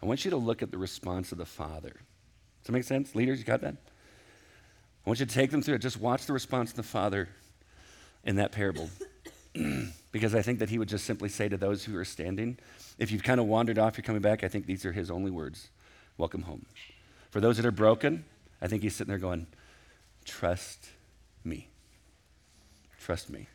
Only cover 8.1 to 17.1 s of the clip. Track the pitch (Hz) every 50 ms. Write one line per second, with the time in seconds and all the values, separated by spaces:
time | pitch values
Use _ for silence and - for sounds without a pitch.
8.1 | - _ - - 101 98 101 - - 107 104 98 90 76 80 80 90 - - -
9.1 | - - - - - - - - - 82 80 76 69 65 - 101 82 - - -
10.1 | - 110 110 113 104 113 101 113 127 110 110 101 107 117 110 98 101 101 - -
11.1 | 117 - 92 104 - - 107 104 101 95 92 98 101 98 - - 107 90 90 -
12.1 | - - 78 87 95 98 110 117 123 - - - - - - - - - 117 101
13.1 | 107 104 - - 127 123 120 104 107 110 117 113 113 101 - 110 110 - 104 -
14.1 | 110 107 101 104 107 107 - 95 - 104 98 - 95 92 - 92 87 101 87 90
15.1 | 87 87 95 98 92 85 78 73 80 - - - _ _ - - - - - -
16.1 | _ - 85 82 - 90 87 87 76 53 - - - - - - - - - -